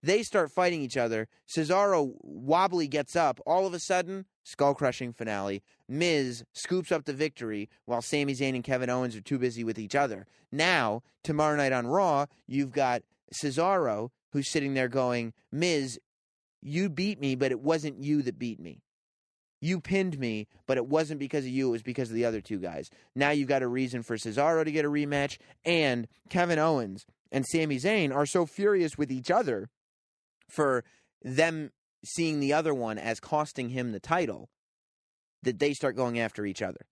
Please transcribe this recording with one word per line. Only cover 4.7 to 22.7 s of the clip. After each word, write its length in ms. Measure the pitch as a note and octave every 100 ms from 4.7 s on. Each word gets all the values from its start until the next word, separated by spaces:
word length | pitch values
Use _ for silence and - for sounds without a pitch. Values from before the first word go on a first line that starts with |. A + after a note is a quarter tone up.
| C#3 C3+ B2 B2
finale. 500 | A#2 A2+ G#2 G2 G2 _ _ _
Miz 540 | C3+ F3 D#3 C3 A#2 A#2+
scoops 380 | - - F#3 E3+
up 140 | E3 C#3+
the 80 |
victory 560 | C3+ D#3 C3 A#2 G#2+ G#2 _ -
while 180 | A#2+
Sami 300 | A#2+ D3 C#3
Zayn 200 | C3 C3+
and 100 | C3
Kevin 260 | A#2+ C3 B2
Owens 260 | B2 B2+ A2
are 60 |
too 180 | G2 C3+
busy 240 | B2 A#2
with 160 | A2+ A2
each 160 | G#2 C#3
other. 320 | C#3+ G2+ G2 _ _
Now, 500 | C#3+ E3 F3 A#2 A2 _ _
tomorrow 320 | - D3+ D3+ D3
night 180 | C#3
on 140 | C3 A#2+
Raw, 400 | E3+ F#3+ C#3+ C#3+ _ -
you've 260 | C3 C#3
got 300 | C3 C3+ A#2+ - _ _ -
Cesaro, 680 | D3 C3 F3 G3 C#3 G#2 A#2 _ _
who's 200 | C#3+ C3+
sitting 240 | D#3+ C#3 C3+
there 120 | B2+
going, 460 | C3 B2+ A#2+ A2+ - _
"Miz, 480 | C3+ F3 D#3 C3+ A#2 _ _ _ _ _ _
you 260 | - D3+ F#3+
beat 300 | D3 F#3+ G3+
me, 140 | C#3
but 180 | C3 C3+
it 80 | B2
wasn't 440 | C#3 E3 D3 C3
you 180 | C#3+ D3+
that 160 | B2+ -
beat 220 | A#2+ G#2+
me. 240 | E2 C#2 _ _ _ _ _ _ _ _
You 220 | D3+ F3+
pinned 380 | - G3 F#3+ D3
me, 280 | B2 G#2+ G#2 _ -
but 100 | C3
it 80 | B2
wasn't 340 | D3+ D#3 D3+
because 260 | C#3 D3+ C3
of 40 |
you. 200 | B2+ C3
It 20 |
was 100 | A#2
because 280 | A2 B2 B2
of 60 | A2+
the 100 | A#2
other 160 | A2
two 180 | F#2 G#2
guys." 320 | F2+